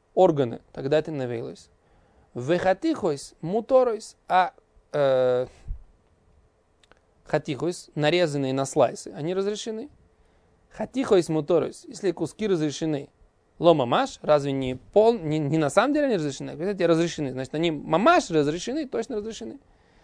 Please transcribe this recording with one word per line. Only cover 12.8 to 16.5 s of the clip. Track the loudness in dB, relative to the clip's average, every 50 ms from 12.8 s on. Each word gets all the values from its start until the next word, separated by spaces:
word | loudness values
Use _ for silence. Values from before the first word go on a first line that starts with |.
| -4 -4 -4 -4 -6 -10 _ _ _ _ _ _ _ _ _ 2
ло | 6 6 6
мамаш, | 6 4 2 2 0 0 -2 -6 -4
разве | 0 2 2 2 2 0
не | -2 -2 -2 -4 -4 -6 -6 0
пол-, | 2 4 4 4 4 2
не, | 0 -2 -2 -2
не | 0 0 0 0
на | 0 2
самом | 2 2 2 4 2
деле | 2 2
они | 2 0
разрешены? | 0 -2 -4 -6 -6 -10 -10